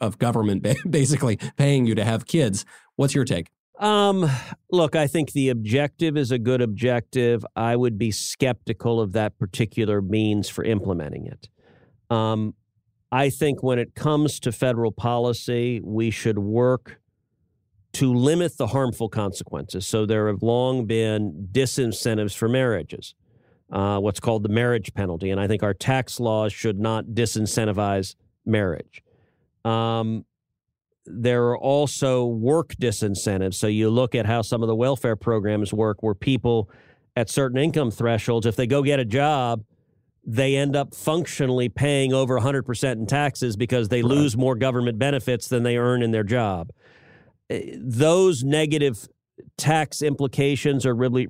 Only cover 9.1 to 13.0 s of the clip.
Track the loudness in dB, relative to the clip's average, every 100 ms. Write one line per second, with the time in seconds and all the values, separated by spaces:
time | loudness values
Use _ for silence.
9.1 | 0 -2 -4 -6 -2 -2 0 0 0 0
10.1 | 0 2 0 -2 -4 -2 -2 -2 -4 -6
11.1 | -10 -12 -14 -20 _ _ _ _ _ -4
12.1 | 0 0 0 -4 -8 _ _ _ _